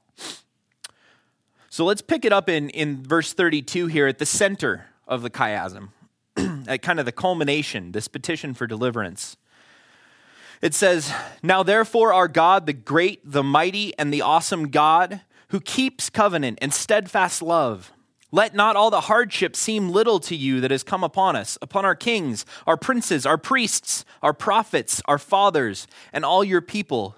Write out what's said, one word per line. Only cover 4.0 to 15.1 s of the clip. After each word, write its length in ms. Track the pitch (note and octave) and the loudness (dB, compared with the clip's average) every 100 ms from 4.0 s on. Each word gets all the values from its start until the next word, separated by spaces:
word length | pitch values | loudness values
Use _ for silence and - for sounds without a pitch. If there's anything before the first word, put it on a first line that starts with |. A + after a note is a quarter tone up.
| C#3 | 0
at 120 | C3 | 0
the 80 | D3 | -2
center 640 | - G3+ G3 - - - _ - | 0 0 0 -4 -4 -8 _ -8
of 140 | B2+ | -6
the 80 | A#2+ | -6
chiasm, 580 | - A2+ G#2 F#2 G2 G2 _ _ _ _ - | -4 -2 -2 -6 -10 -18 _ _ _ _ -6
<clears throat> 320 | F#3+ C#3+ B2 | -4 -6 -6
at 140 | C3 | -6
kind 180 | F3 E3 | -2 -2
of 60 | A#2+ | -4
the 60 | |
culmination, 800 | - F#3 E3+ C#3+ D3+ C#3+ G#2+ F2 | -2 -2 0 0 -2 -2 -8 -8
this 160 | G#2 - | -8 -8
petition 440 | C#3+ - D#3+ D3 | -8 -8 -6 -8
for 140 | B2 A#2 | -8 -8
deliverance. 720 | A2 B2 A#2 F#2+ F#2 - - _ _ _ _ _ _ _ _ _ - - - | -4 -4 -2 -6 -8 -14 -16 _ _ _ _ _ _ _ _ _ -20 -20 -6
It 140 | E3+ | -2
says, 360 | - G3 F3 C#3+ - - - | 2 2 2 -2 -8 -10 -4
"Now 200 | D#3+ F#3+ | 2 2
therefore 500 | F#3 G#3+ A3 A#3 A3 | 4 2 4 4 6
our 160 | F#3 F3 | 6 4
God, 380 | E3 E3+ F#3+ D#3 | 4 6 6 2
the 80 | |
great, 460 | C#3 - D#3 F#3 F#3+ | -6 -2 2 2 -2
the 180 | C#3+ C#3+ | -4 -2
mighty, 560 | C#3 D3 F3+ G3+ G#3 - | 2 2 2 -2 -6 -4
and 140 | D3 | -2
the 80 | D3 | 0
awesome 480 | A2+ D#3+ - F3 D3+ | 2 2 2 -4 0
God, 540 | D3 D3+ E3 F3+ | 2 4 4 2